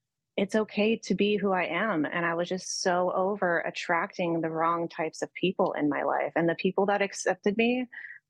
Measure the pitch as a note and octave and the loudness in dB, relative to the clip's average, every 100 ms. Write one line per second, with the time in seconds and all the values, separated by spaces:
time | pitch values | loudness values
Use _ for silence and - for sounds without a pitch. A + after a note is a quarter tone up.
0 | _ _ _ - G3 A3 G#3+ - G#3 A3+ | _ _ _ -4 0 0 0 0 2 2
1 | - F#3+ G3+ G#3 G3 F#3 E3+ E3+ A3 E3+ | 0 2 2 2 2 0 0 0 0 0
2 | D3 F3 E3+ E3+ F3 F#3 - - G3 F3+ | 0 0 0 -2 -2 -4 -4 -2 2 2
3 | F3+ - F#3+ G3+ F3+ E3+ - - - E3+ | 2 0 0 0 0 0 -2 -4 -2 0
4 | G3 - F3 E3 D#3+ D#3+ E3 E3+ E3+ - | -2 -2 -2 0 -2 0 0 0 -2 -4
5 | D#3+ - - - F3 - F3+ - D3 C#3 | -6 -6 -8 -2 0 2 0 2 0 0
6 | C#3+ C#3 C#3+ D3+ E3+ D#3+ F#3+ F#3 G3 G3+ | 0 0 0 2 2 2 0 2 2 2
7 | G3 - - F#3 G#3 G#3 A#3 B3 B3 - | -2 -2 -4 0 0 2 2 0 -4 -12
8 | - - _ | -18 -20 _